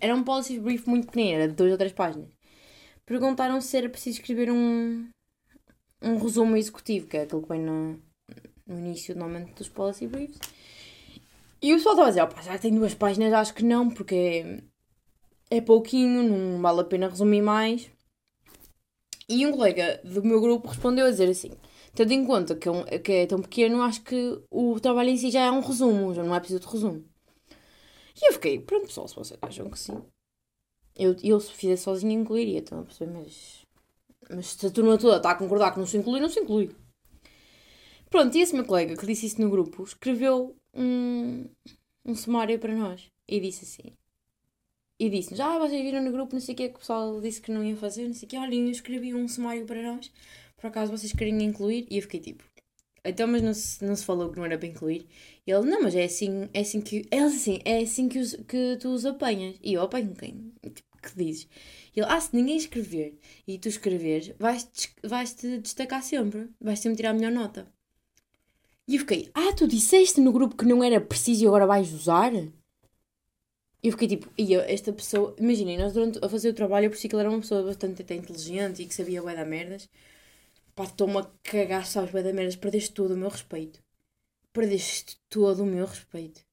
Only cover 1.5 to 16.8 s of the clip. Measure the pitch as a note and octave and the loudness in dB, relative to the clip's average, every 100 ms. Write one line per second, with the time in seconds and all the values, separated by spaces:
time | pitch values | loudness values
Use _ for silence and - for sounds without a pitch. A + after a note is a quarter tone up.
1.5 | D#3 F#3 F#3+ F#3+ F#3+ F3 D#3 D#3 _ _ | 4 4 4 0 0 -2 -2 -14 _ _
2.5 | _ _ - - _ - A#3 C4+ C4 B3+ | _ _ -20 -20 _ -6 0 0 0 0
3.5 | C4 B3+ C4 A#3+ - B3 A#3 - A#3 A#3+ | 0 0 -2 -2 -6 -8 -8 -4 -2 2
4.5 | A#3+ A#3+ A#3 A#3 A#3 A#3 _ _ _ _ | 2 2 0 -2 -6 -10 _ _ _ _
5.5 | _ _ _ _ _ A3 A3+ A3 G#3 A3+ | _ _ _ _ _ -2 0 0 2 4
6.5 | A3 G#3+ - - G3+ D#3+ D3+ D3+ D#3 D#3 | 4 0 -8 -4 -4 -2 -6 -4 -6 -4
7.5 | D#3+ D#3+ D#3 D#3+ D#3 _ _ _ - - | -6 -4 -4 -6 -8 _ _ _ -20 -20
8.5 | _ - F3 F3 E3+ - F3+ E3+ E3+ F3 | _ -14 -10 -10 -10 -10 -10 -8 -10 -12
9.5 | - - - G3 G3 A#3 C4+ D4 - - | -16 -14 -6 -4 -4 -8 -8 -10 -12 -18
10.5 | - - - - - - - _ _ - | -18 -20 -20 -20 -20 -20 -20 _ _ -20
11.5 | - C#4+ E4 A4 F4 C4+ F3+ D#3+ - F#3 | -4 2 4 6 6 6 6 2 0 -10
12.5 | F#3+ A3+ A3 G#3+ - G3+ G3 A3 A3 G#3+ | -4 0 2 2 0 0 2 4 4 2
13.5 | - A#3 A#3+ A#3+ A#3 F#3+ F3+ F3 E3 E3 | 0 2 4 2 -2 -2 2 2 0 -6
14.5 | - - _ _ _ _ _ _ _ - | -12 -16 _ _ _ _ _ _ _ -2
15.5 | A#3 A3+ A3+ A3+ C4 B3 B3 A#3+ G3 F#3 | 0 6 6 6 2 4 4 4 2 0
16.5 | F3+ F3 E3+ | 2 2 2